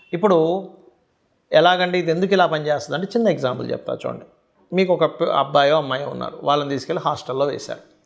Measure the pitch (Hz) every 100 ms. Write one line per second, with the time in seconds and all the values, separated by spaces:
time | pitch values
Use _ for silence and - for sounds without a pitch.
0 | - 170 208 170 160 190 190 - - _
1 | _ _ _ _ - 156 170 180 180 180
2 | 165 165 185 190 170 156 151 143 147 143
3 | 196 240 214 139 127 127 123 - - -
4 | - 58 - _ _ _ - 180 185 160
5 | 156 - 165 143 139 147 143 156 135 131
6 | 143 127 120 - 143 147 143 139 - 175
7 | 160 147 - 127 143 - - - - _